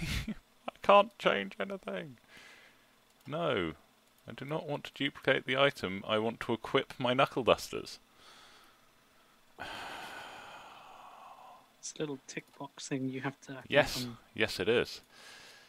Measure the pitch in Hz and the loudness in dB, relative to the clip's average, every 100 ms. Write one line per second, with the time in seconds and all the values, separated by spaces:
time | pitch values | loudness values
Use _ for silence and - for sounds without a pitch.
0 | - - - - - _ - - - 202 | -4 -4 -4 -8 -14 _ -12 0 8 8
1 | 208 - - 202 196 - 196 196 202 190 | 8 0 0 2 -2 -6 -6 -6 -8 -8
2 | 156 117 - - - - - _ _ _ | -10 -16 -20 -20 -20 -20 -20 _ _ _
3 | _ _ - 156 165 110 82 78 _ _ | _ _ -8 -2 0 2 0 -4 _ _
4 | _ _ - 117 135 160 160 139 - - | _ _ -16 -12 -6 -6 -4 -6 -8 -4
5 | 139 - - 135 - 131 139 - 92 95 | -4 0 2 2 2 4 4 4 -4 -4
6 | - 107 110 113 - 117 - 135 - - | 0 2 2 -2 -2 -2 2 0 0 -2
7 | 123 127 139 143 104 82 - - - - | 2 4 4 4 6 6 4 -8 -10 -14
8 | _ - - - - - - _ _ _ | _ -20 -20 -20 -20 -20 -20 _ _ _
9 | _ _ _ _ _ - - - - - | _ _ _ _ _ -14 -12 -10 -10 -12
10 | - - - - - - - - - - | -12 -14 -14 -16 -16 -18 -18 -20 -20 -20
11 | - - - - - - _ _ - - | -20 -20 -20 -20 -20 -20 _ _ -12 -6
12 | 151 135 - 160 - - 143 - - 139 | -6 -6 -10 -12 -12 -14 -14 -12 -6 -4
13 | 131 131 139 - - 131 - 139 143 123 | -2 -4 -6 -8 -14 -14 4 4 4 0
14 | 123 117 - - 107 - 95 117 71 - | -6 -10 -12 0 0 2 4 4 2 -4
15 | - - - - - - | -16 -20 -20 -20 -20 -20